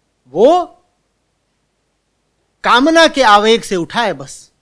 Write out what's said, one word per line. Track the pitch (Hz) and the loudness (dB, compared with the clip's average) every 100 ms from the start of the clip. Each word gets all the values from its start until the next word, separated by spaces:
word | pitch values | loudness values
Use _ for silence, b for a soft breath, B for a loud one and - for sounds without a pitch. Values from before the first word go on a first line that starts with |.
| _ _ 127 | _ _ _
वो | 143 247 359 339 _ _ _ _ _ _ _ _ _ _ _ _ _ _ _ _ _ _ _ | 0 0 0 -4 _ _ _ _ _ _ _ _ _ _ _ _ _ _ _ _ _ _ _
कामना | - 233 294 330 320 | 0 0 2 2 0
के | 285 | 2
आवेग | 247 208 214 226 | 2 2 2 0
से | - 185 | -2 -8
उठा | 160 220 | -6 -6
है | 220 | -6
बस। | 143 139 - _ _ | -8 -14 -20 _ _